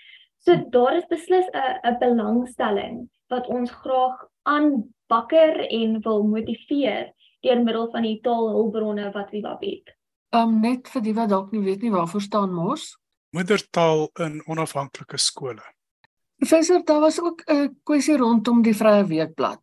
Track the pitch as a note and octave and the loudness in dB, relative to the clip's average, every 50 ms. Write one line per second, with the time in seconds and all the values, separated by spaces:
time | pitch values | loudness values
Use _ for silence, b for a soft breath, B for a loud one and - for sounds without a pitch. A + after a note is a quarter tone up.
0 | b b b b b b b _ - F4+ F4 - - - - B3 B3 C4+ D#4 F4 | b b b b b b b _ 4 4 4 4 2 2 2 4 4 4 2 0
1 | F4 - F4 D#4+ - - F4+ F#4 F4+ F#4 - C#4 C4+ B3+ B3+ - - A#3 A#3 A#3+ | -2 -2 -6 -6 0 2 2 2 2 0 -2 -4 -4 -4 -4 -2 -2 -2 0 0
2 | B3+ B3 A#3+ A3+ G#3 G#3+ A3+ A#3+ B3 - - - B3 A3 G3+ G3 - - A#3 A#3+ | 2 2 2 2 2 0 0 -2 -2 -4 -6 -4 -2 -2 -2 -2 -4 -6 -10 -12
3 | B3 - _ _ _ - B3+ B3+ B3 - A#3+ B3 B3 A#3 - - - C4+ C4 C4 | -14 -16 _ _ _ -8 -8 -6 -6 -6 -6 -6 -6 -6 -10 -10 -6 -2 0 0
4 | B3+ B3+ B3+ - - - _ _ - C#4+ D4 D4 D4+ D4 C#4 A#3 G#3 - _ _ | 0 0 -2 -6 -16 -20 _ _ -2 -2 0 2 2 2 0 0 -4 -8 _ _
5 | _ - A#3 A#3 A#3 - D#4+ D#4+ D#4+ D#4 D#4 - - - - A3+ A3+ A3 A3 A3 | _ -2 -2 -2 0 2 4 6 6 4 4 0 -4 -4 -2 -2 -2 -2 -2 -2
6 | G#3+ A3+ A3 G#3 G#3 G#3+ G#3+ A3 A3 - A3+ - - - D4 C#4+ C#4 A3 G3+ A3+ | -2 -2 0 0 2 0 0 -2 -4 -6 -8 -8 -6 -4 -2 -2 0 -2 -2 -4
7 | - - _ _ _ _ _ _ - - A#3+ A#3+ A#3+ A3+ A3+ A3+ A3+ A#3 A#3 A3+ | -8 -10 _ _ _ _ _ _ 0 2 2 2 2 0 0 -2 -4 -4 -4 -4
8 | A3+ A3 A3 G#3+ - B3 A#3 A3+ A3+ A3 G#3 G#3 A3+ A3 G#3 A3 G#3+ G#3+ G#3 G3+ | -2 -2 -2 -2 -2 -2 0 0 0 0 0 0 0 0 -2 -4 -4 -4 -4 -6
9 | G#3 G3+ G3 G#3 G3+ - - G#3 G#3+ - - - - G3+ - - _ - - _ | -6 -6 -8 -8 -10 -8 -8 -10 -8 -8 -10 -8 -8 -10 -10 -10 _ -20 -20 _
10 | _ _ _ _ _ - - A#3 A3+ A3+ A3+ A3 A3 A#3 B3+ B3+ - - - C4 | _ _ _ _ _ -2 0 2 2 2 2 2 2 0 -2 -4 -6 -8 -8 -6
11 | G#3 A3 G#3+ A#3 A#3 G#3 G3+ F#3+ G3 G3 A3 G#3+ G3 F#3+ F#3+ G3+ A#3+ A#3 G3+ F3 | -4 -2 -2 -2 0 0 0 0 -2 -2 -4 -4 -2 -2 -4 -4 -2 -2 -2 -2
12 | E3+ E3+ F#3 G#3 G3+ G3+ A3+ G#3+ G3+ F#3 F3+ E3+ E3+ G#3 D4 D4+ - - - _ | -2 -2 -4 -6 -6 -4 -2 -2 -2 -2 -2 -2 -4 -4 -4 -6 -8 -14 -20 _
13 | _ _ _ _ _ _ - E3+ F#3 F3 G#3+ F#3+ - _ - F3+ E3+ D#3+ D#3+ D#3 | _ _ _ _ _ _ -8 -4 -2 0 0 -2 -2 _ 0 2 2 2 2 0
14 | D#3 D3+ - - E3+ D#3 D3+ D3+ - - D#3+ D#3+ D#3+ D3 - C#3+ C#3 C3+ - - | -2 -4 -6 -8 -8 -8 -8 -10 -10 -8 -6 -6 -6 -6 -6 -8 -8 -8 -12 -18
15 | D3 - - C#3 - - - - D3 B2+ A2+ G#2+ - - _ _ _ _ _ _ | -18 -10 -6 -4 -4 -4 -4 -6 -10 -12 -12 -12 -16 -20 _ _ _ _ _ _
16 | _ _ _ _ _ _ _ - C4+ - D#4+ E4 D#4+ E4+ F4+ F4+ F4+ - D4+ D4+ | _ _ _ _ _ _ _ -4 0 4 4 4 4 4 2 2 4 2 2 4
17 | D4+ D#4 D#4 F4 E4+ E4+ E4 - - - D#4 C#4+ C#4+ C#4 - _ - - D4+ C#4+ | 4 2 2 0 -4 -6 -6 -6 -4 -2 0 0 0 -2 -4 _ -4 -2 0 0
18 | C4 D#4 D4+ C4+ B3 A3+ A#3 A3+ G#3 A#3+ A#3 A#3 A3 A3+ G#3+ G3+ A3+ G#3+ G#3 G3+ | 2 2 2 2 4 4 2 2 2 4 4 4 4 4 4 4 4 4 6 4
19 | G3 E3+ D#3+ D#3 D#3+ D#3 - - B2+ G2+ - - | 4 2 0 -2 -2 -4 -4 -4 -4 -4 -4 -8